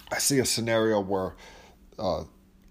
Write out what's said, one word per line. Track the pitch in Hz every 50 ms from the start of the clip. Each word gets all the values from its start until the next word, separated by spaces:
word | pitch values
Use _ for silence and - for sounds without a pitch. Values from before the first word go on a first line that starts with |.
| - -
I | - -
see | - - 143 131
a | 113
scenario | - - 120 113 117 113 113 110 110 110 104
where, | 98 92 98 95 92 87 - - - - - - - - - - - - - -
uh, | 107 95 82 80 80 - - - - - _ - - -